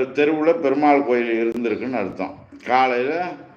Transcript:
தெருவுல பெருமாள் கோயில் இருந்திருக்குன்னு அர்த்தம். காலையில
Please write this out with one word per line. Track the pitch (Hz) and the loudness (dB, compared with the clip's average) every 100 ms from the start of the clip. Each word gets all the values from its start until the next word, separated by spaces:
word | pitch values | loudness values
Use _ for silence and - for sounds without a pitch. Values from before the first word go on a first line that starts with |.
| 131 | -2
தெருவுல | 123 147 156 156 | 0 0 2 2
பெருமாள் | 170 139 139 147 143 123 | 2 0 2 4 4 4
கோயில் | 123 120 113 113 | 0 0 0 0
இருந்திருக்குன்னு | 120 120 104 120 | -2 -2 -2 -4
அர்த்தம். | 127 95 - 92 - - - - | -4 -4 -6 -10 -10 -20 -18 0
காலையில | 127 131 123 127 160 180 151 - | 2 2 0 -2 -4 -6 -10 -18